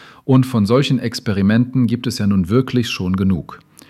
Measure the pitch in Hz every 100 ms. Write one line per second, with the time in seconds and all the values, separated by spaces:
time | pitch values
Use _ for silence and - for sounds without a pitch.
0 | - - - 131 127 120 101 123 139 131
1 | 113 - - 98 98 110 123 135 117 117
2 | 120 - 101 101 85 117 131 123 113 -
3 | 92 92 95 90 - - _ _